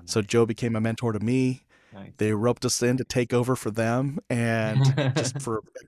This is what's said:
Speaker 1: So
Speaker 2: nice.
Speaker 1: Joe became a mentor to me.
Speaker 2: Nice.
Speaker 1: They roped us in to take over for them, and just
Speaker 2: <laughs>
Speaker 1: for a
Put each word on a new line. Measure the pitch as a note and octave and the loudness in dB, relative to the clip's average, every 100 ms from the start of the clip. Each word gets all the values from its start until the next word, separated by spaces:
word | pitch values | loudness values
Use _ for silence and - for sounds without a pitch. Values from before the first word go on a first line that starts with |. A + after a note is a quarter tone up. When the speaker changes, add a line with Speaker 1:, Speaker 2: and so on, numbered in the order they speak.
| - | -4
Speaker 1:
So | A2 | -2
Speaker 2:
nice. | G2+ | 2
Speaker 1:
Joe | A#2 A2+ | 2 2
became | A2+ A#2+ A2+ | 0 -2 0
a | |
mentor | A2+ A2+ A#2+ | -2 -2 -2
to | G#2 | -2
me. | G#2+ C3 C3 B2+ _ _ _ | 0 2 0 -2 _ _ _
Speaker 2:
Nice. | G2 F#2+ - | -20 -12 -2
Speaker 1:
They | G#2+ | 0
roped | G#2 A#2+ A#2+ B2 | 2 2 0 -2
us | - | 0
in | A#2+ C3 | 2 0
to | |
take | A#2 B2+ B2 | 0 -2 2
over | B2 A#2+ B2+ | 2 2 0
for | A2+ | -2
them, | G#2+ A2+ B2 C#3 D3 - | -2 0 0 -2 -4 -4
and | A#2+ A#2 A2+ A2 A2 C3+ D3+ C3 C#3 | -2 0 0 0 2 4 4 0 0
just | - C#3+ | -2 -4
Speaker 2:
<laughs> | |
Speaker 1:
for | A#2+ A2 | -6 -6
a | - - | -8 -18